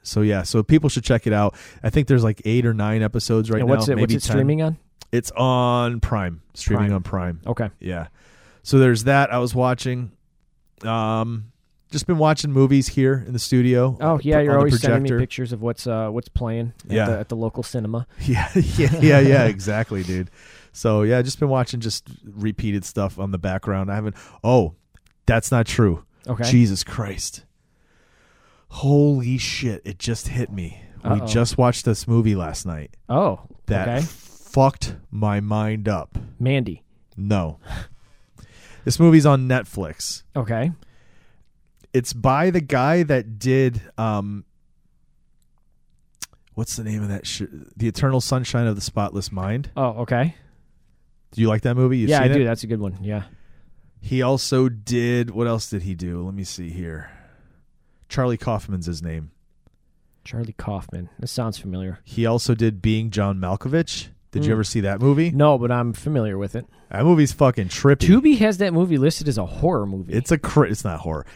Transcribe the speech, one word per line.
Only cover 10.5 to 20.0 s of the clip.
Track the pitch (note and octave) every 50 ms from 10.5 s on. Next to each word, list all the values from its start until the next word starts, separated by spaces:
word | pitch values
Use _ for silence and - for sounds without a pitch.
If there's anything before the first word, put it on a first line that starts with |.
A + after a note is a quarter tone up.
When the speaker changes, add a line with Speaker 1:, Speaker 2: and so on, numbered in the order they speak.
| _ _ _ _ _ _ A2
Speaker 1:
Um, | A2 A2+ A2+ A2 A2 A2 A2 A2+ A#2 A#2 A2 G#2+ A2+ _ _ _ _ _ _ _ -
just | D#3 C#3+ -
been | - F3
watching | D#3 D#3 D#3 D#3 - - C#3+
movies | C3+ C3+ C3+ C3 C#3 C#3 B2+ -
here | - C#3 C3 C3 C3+ B2+ -
in | -
the | B2 A2+
studio, | - - C3 B2 B2 B2 B2 B2 B2+ C3 A#2+ -
Speaker 2:
Oh, | D3+ D#3+ D#3+
Speaker 1:
uh, | D3
Speaker 2:
yeah, | C3+ D3 D3+ D3+
Speaker 1:
put | D3
Speaker 2:
you're | C#3+
Speaker 1:
on | C#3
the |
Speaker 2:
always | C#3 C#3+ C#3+ C3 A2+
sending | C#3+ C3 A#2 C3+ C#3
me | C3
Speaker 1:
projector. | B2 A#2+ B2+
Speaker 2:
pictures | - - C3 B2+ A#2 B2
of | G#2
what's, | A2+ A#2+ A#2 - -
uh, | B2 A2 A2 A2 G#2+
what's | A2 A#2+ -
playing | - - - B2 A2+ A2+ A#2 A#2 A#2 - - - -
at |
Speaker 1:
Yeah. | G2+ A2 G#2
Speaker 2:
the, | G2+ A2+ G2+
at | G#2+ -
the | A#2+
local | A2+ A2+ A2 - - A#2
cinema. | - - A#2+ G#2+ G#2+ A2+ A#2 B2 - -
Speaker 1:
<laughs> | -
Yeah, | - C3+ A#2+ F#2+ E2 - -
yeah, | F#3+ - - - - D3 C3+ D#3+ E3
yeah, | - D#3 C#3+ C#3
yeah, | C3+ C3+ C#3 C3+ A#2
Speaker 2:
<laughs> |
Speaker 1:
exactly, | A2 G2+ G2 F#2+ G#2+ G#2 A2 A2 - G#2+ F#2+